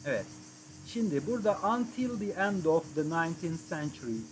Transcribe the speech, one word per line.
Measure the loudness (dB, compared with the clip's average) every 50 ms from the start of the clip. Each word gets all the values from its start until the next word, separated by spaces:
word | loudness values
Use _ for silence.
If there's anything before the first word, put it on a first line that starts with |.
| -2
Evet. | 0 -2 -2 -2 -6 -12 -16 -16 -18 -18 -20 -20 -18 -18 -16 -14
Şimdi | -6 -2 0 2 2 2 2 2
burada | 0 -2 2 4 2 2 4 2 2 4
until | 2 0 -2 -2 -2 -2 -2 -2 -2
the | -4 -4
end | 0 2 2 2 2 2 4
of | 6 4 4 4 2 -2
the | 0 0
nineteenth | 2 2 2 2 2 0 -2 -2 -4 -4 -4 -4 -6
century | -4 -2 -2 -4 -4 -4 -4 -4 -4 -4 -4 -8